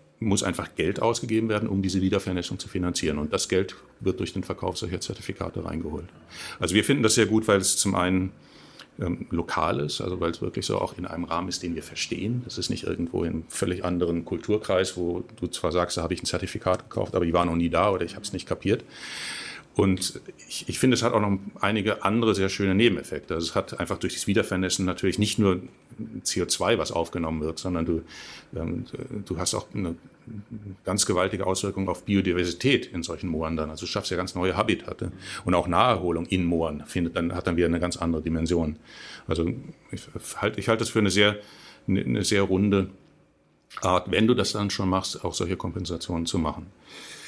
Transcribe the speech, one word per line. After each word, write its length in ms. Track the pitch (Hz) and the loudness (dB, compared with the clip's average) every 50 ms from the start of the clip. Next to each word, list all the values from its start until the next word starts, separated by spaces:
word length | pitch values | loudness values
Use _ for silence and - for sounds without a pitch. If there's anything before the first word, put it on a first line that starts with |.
| - _ _ - | -20 _ _ -4
muss 220 | - 110 98 101 - | 0 0 2 2 2
einfach 320 | 95 85 - - - - | 0 0 -2 -4 -6 -2
Geld 260 | - 82 82 101 - - | -2 0 0 0 2 2
ausgegeben 460 | 113 120 - - 117 113 110 113 113 | 2 2 0 0 0 0 2 2 2
werden, 200 | 107 104 110 113 | 0 0 0 0
um 140 | 104 98 95 | 0 0 0
diese 180 | 95 90 98 | 2 2 2
Wiedervernässung 580 | 92 95 101 98 - - 87 90 85 - - - | 2 4 2 2 2 0 -2 -2 -2 -4 -6 -8
zu 100 | - - | -8 -6
finanzieren. 500 | - 92 90 90 85 - - 80 73 73 | -4 -2 -2 0 0 0 0 0 0 0
Und 140 | 76 76 - | -2 -2 -2
das 160 | - - - | -2 0 2
Geld 280 | 92 92 98 - - - - - - - | 2 2 2 0 -4 -14 -20 -20 -14 -4
wird 200 | - 95 92 - | -2 -2 0 0
durch 120 | 98 - - | -2 -4 -4
den 120 | 98 90 | -4 -4
Verkauf 340 | - - - - 92 90 - | -4 -6 -4 -4 -4 -4 -4
solcher 220 | - 92 90 92 | -4 -6 -6 -6
Zertifikate 640 | - - 98 - - - - - 90 87 - - 85 | -6 -6 -8 -8 -8 -8 -6 -6 -6 -6 -6 -6 -6
reingeholt. 420 | 82 80 80 82 78 76 76 82 87 - - - - - - - - - - | -6 -6 -6 -6 -6 -6 -8 -10 -12 -16 -20 -20 -18 -16 -14 -12 -12 -6 -4
Also 140 | - 82 87 | 0 4 4
wir 100 | 104 104 | 6 6
finden 180 | - 139 147 120 | 6 4 6 6
das 120 | 107 - | 6 6
sehr 100 | 117 110 | 6 6
gut, 200 | 95 107 110 110 - | 6 6 4 4 6
weil 120 | 104 98 | 4 4
es 160 | 92 92 - | 4 2 2
zum 180 | - - 104 95 | 2 2 2 2
einen, 380 | 95 90 90 92 92 92 95 - - - - - - - - - - - - _ - | 2 2 4 4 2 2 0 -4 -8 -20 -20 -20 -20 -20 -20 -20 -20 -20 -16 _ -6
ähm, 260 | - 90 85 - - - | -4 -4 -4 -4 -6 -4
lokal 500 | - 85 85 - - - 80 82 87 - | -2 -2 -2 -2 -2 0 0 0 0 0
ist, 200 | 73 76 - - | -2 -4 -4 -4
also 200 | - 95 90 87 | -4 -4 -2 -2
weil 100 | 87 85 | -2 -2
es 100 | 85 - | -2 -2
wirklich 240 | - - - - - | -4 -6 -4 -4 -4
so 140 | - 101 95 | -2 -2 0
auch 180 | - 92 - | -2 -2 -4
in 80 | - 90 | -6 -10
einem 200 | 87 80 85 87 | -8 -6 -6 -4
Rahmen 240 | 82 82 85 90 92 | -2 -2 -2 -2 -4
ist, 160 | 90 - - | -6 -6 -6
den 100 | 87 82 | -6 -6
wir 80 | 78 78 | -6 -8
verstehen. 600 | - - - - - 87 85 90 104 120 123 123 | -10 -8 -8 -6 -6 -4 -4 -2 -2 -2 -4 -4
Das 140 | - - - | -6 -8 -6
ist 120 | 90 - | -4 -4
nicht 140 | - 95 - | -4 -4 -4
irgendwo 400 | - 87 85 85 85 - 92 87 | -4 -4 -4 -4 -2 -2 -2 -2
in 60 | 82 | -2
einem 140 | 82 80 80 - | -2 -4 -6 -8
völlig 360 | - - - 92 90 90 - | -6 -2 -2 -2 -2 -2 -2
anderen 400 | 90 90 87 90 85 85 85 85 | -2 0 0 2 0 0 0 -2
Kulturkreis, 720 | - 98 82 - - 107 90 - - 101 92 95 95 - | -4 -6 -6 -2 0 0 0 2 2 2 2 2 2 0
wo 280 | 90 90 85 87 90 92 - - - | -2 -2 -2 -2 -4 -6 -10 -10 -8
du 80 | - 87 | -6 -6
zwar 240 | - - - 85 80 | -4 -2 -2 0 2
sagst, 240 | 87 87 87 - | 2 2 2 0
„Da 60 | - 82 | -2 -2
habe 120 | 82 90 | -2 -2
ich 80 | 87 - | -4 -2
ein 40 | |
Zertifikat 600 | - - 87 - 92 - - - 92 92 - - - | -2 -2 -2 -2 -4 -6 -2 0 0 0 0 -2 -4
gekauft, 280 | - - 98 - - | -4 -4 -2 0 0
aber 80 | 92 87 | 0 2
ich 60 | 85 82 | 2 4
war 120 | 87 87 | 4 4
noch 120 | 87 82 | 2 2
nie 140 | 85 85 82 | 2 2 2
da 200 | 78 82 92 104 | 2 4 4 4
oder 140 | 98 92 87 | 2 0 -2
ich 100 | 82 - | -4 -6
habe 100 | - - | -8 -10
es 80 | - - | -8 -8
nicht 140 | 92 - | -6 -6
kapiert.“ 380 | - - - - 92 104 135 - - - - - - - - - - - - - - - - - - - | -4 -4 -2 0 2 0 0 0 -6 -16 -16 -14 -12 -10 -10 -10 -10 -10 -10 -10 -12 -12 -14 -16 -4 2
Und 440 | - 95 95 95 92 - - - - - - - - - - | 4 4 4 4 2 0 -2 -4 -6 -14 -16 -18 -18 -14 -12
ich, 200 | - - - - | -10 -8 -6 -6
ich 100 | - - | -2 2
finde, 160 | - 131 123 | 4 4 6
es 80 | 110 113 | 6 4
hat 100 | 110 - | 4 4
auch 80 | 110 | 4
noch 160 | 104 104 101 95 98 - - - | 4 2 2 0 -2 -6 -8 -2
einige 440 | - 101 104 110 95 107 101 - - | 0 0 2 2 2 0 0 0 0
andere 320 | 98 107 117 117 113 104 | 2 2 4 4 4 4
sehr 120 | 90 95 95 | 4 2 0
schöne 280 | - - 101 95 92 | 0 2 2 2 4
Nebeneffekte. 580 | 98 117 117 98 76 69 - - 73 - - 82 | 6 6 6 4 4 -2 -4 -8 -8 -6 -4 -4
Also 140 | 80 85 82 | -2 -2 -2
es 80 | - | -2
hat 240 | 104 92 - - - | -2 -2 -2 -4 -4
einfach 180 | 90 - 101 - | -4 -4 -2 -2
durch 160 | - 92 - | -2 -4 -4
das 140 | - - - | -2 0 2
Wiedervernässen 580 | 101 107 98 - 101 92 92 92 87 - 98 | 2 2 2 2 0 0 0 0 0 0 0
natürlich 320 | 90 90 - - 98 87 - | 0 0 0 0 2 2 4
nicht 220 | 107 104 - - | 2 2 4 4
nur 200 | 107 98 92 90 - - - - _ - - - 110 110 110 104 - | 4 4 4 2 0 -8 -16 -20 _ -20 -14 -14 -12 -10 -10 -6 -4
C 200 | - - 95 90 | -2 -2 0 0
O 40 | |
zwei, 320 | - - - 90 92 117 98 | 0 0 0 2 2 2 2
was 140 | 78 76 - | 2 0 0
aufgenommen 480 | 85 85 - - 87 82 80 80 80 | -2 -2 -2 -2 -2 -2 -2 -2 -2
wird, 180 | 76 80 80 - | -2 -4 -4 -4
sondern 260 | - 92 90 82 82 | -4 -2 -2 0 0
du, 180 | 82 82 80 80 - - - - - - - - - - | 0 0 -2 -2 -6 -14 -16 -16 -16 -18 -18 -16 -12 -8
ähm, 300 | 82 82 85 87 98 101 - - - - - - 107 98 | -6 -4 -4 -4 -6 -6 -8 -10 -12 -10 -8 -10 -8 -8
du 100 | - 92 | -6 -4
hast 160 | 82 92 - - | -4 -2 -2 -2
auch 120 | 104 - - - | -4 -4 -6 -6
eine 220 | 110 95 85 82 - - - - - _ - 113 104 104 - 117 110 104 101 95 - - | -4 -4 -4 -4 -8 -12 -20 -20 -20 _ -16 -14 -14 -14 -12 -14 -14 -12 -12 -14 -10 -4
ganz 220 | - 92 101 - | -2 0 0 2
gewaltige 380 | - 101 87 92 95 101 95 98 | 2 2 2 2 2 0 0 0
Auswirkung 440 | 92 95 92 - 101 - - 95 92 | 0 0 0 -2 -2 -2 -2 -2 -2
auf 160 | 87 - - | -2 -2 0
Biodiversität 800 | - 104 98 92 95 85 90 90 90 80 - - 135 139 - - | 2 4 4 4 4 4 2 2 0 0 0 2 4 4 2 2
in 160 | - - 90 80 | -2 -6 -6 -6
solchen 260 | - 82 78 - 92 | -6 -6 -6 -4 -4
Mooren 280 | 78 78 82 80 82 | -2 -2 -2 -2 -2
dann. 120 | 80 78 76 | -2 -2 -4
Also 160 | 78 80 92 | -6 -8 -6
du 60 | 85 | -4
schaffst 220 | - 104 95 - 95 | -4 -4 -4 -2 -2
ja 40 | |
ganz 200 | 87 90 87 - | -4 -4 -4 -2
neue 200 | 92 87 92 87 | -2 0 0 2
Habitate. 540 | 90 107 110 98 - - - - - - - - - - - - - - | 2 2 2 0 0 -2 -6 -8 -6 -8 -8 -8 -10 -12 -12 -12 -6 0
Und 100 | 92 90 | 2 4
auch 120 | 87 85 | 4 4
Naherholung 600 | 92 85 87 113 127 117 92 92 87 82 82 85 | 4 4 4 6 6 4 2 2 0 0 -2 -2
in 180 | - - 90 87 | 0 0 2 2
Mooren 400 | 85 85 82 82 80 73 76 - | 2 2 2 0 0 -2 -6 -8
findet 300 | - - 92 87 85 82 | -6 -2 0 0 0 0
dann, 180 | 90 85 85 87 | 0 -2 0 -2
hat 140 | 87 - - | -2 -2 0
dann 80 | 85 | 2
wieder 100 | 82 87 | 4 4
eine 140 | 82 85 85 | 4 2 2
ganz 160 | 85 87 85 | 0 -2 -2
andere 260 | - 85 82 82 80 76 | -2 0 0 0 0 0
Dimension. 540 | 82 80 80 80 80 87 85 82 78 76 - - - - - - - - - - | 0 0 0 2 2 2 2 2 0 -2 -6 -8 -18 -20 -18 -18 -16 -18 -10 -6
Also 260 | - - 82 82 87 - - - - - - _ - | -2 0 0 0 0 -2 -4 -8 -14 -16 -20 _ -12
ich 120 | - 92 - - - - - - - | -12 -12 -12 -10 -12 -12 -10 -10 -6
halt-, 200 | - - 107 - | -2 -2 -2 -2
ich 120 | - 98 - | 0 0 2
halte 160 | 113 110 113 | 2 2 2
das 60 | - | 0
für 100 | - 113 | 2 2
eine 100 | 104 101 | 4 4
sehr, 260 | 92 101 104 104 104 104 - - - - - - - - - - | 6 6 6 4 4 2 -4 -14 -20 -20 -20 -20 -20 -10 -4 0
eine, 120 | 98 95 | 0 0
eine 240 | - 127 120 110 95 | 2 0 0 0 0
sehr 180 | - 107 101 98 | 2 2 2 4
runde 480 | 95 95 92 101 104 98 98 95 95 - - - - _ _ _ _ _ _ _ _ _ _ _ - - - - | 4 4 4 4 6 4 4 2 2 -4 -14 -20 -20 _ _ _ _ _ _ _ _ _ _ _ -20 -8 -2 2
Art, 260 | 95 90 90 - - 82 | 2 4 4 2 2 2
wenn 160 | 92 110 113 | 4 6 6
du 60 | 123 | 6
das 180 | - 98 - - | 4 2 0 0
dann 180 | 107 104 101 | -2 -2 -2
schon 180 | - - 98 95 | -2 0 0 2
machst, 360 | 92 95 92 - - - - | 2 2 0 -2 -6 -6 -6
auch 100 | 90 85 | -6 -4
solche 220 | - 90 87 92 | -2 -2 -2 -2
Kompensationen 720 | 87 - 92 85 92 92 82 87 82 - - 90 82 82 | -4 -4 -6 -6 -6 -6 -6 -6 -6 -6 -4 -4 -2 -2
zu 120 | 82 - 92 | -2 0 0
machen. 280 | 80 76 71 - 80 85 - _ - - - - - - - - - | 0 -2 -2 -6 -8 -14 -16 _ -20 -20 -20 -18 -18 -18 -18 -16 -18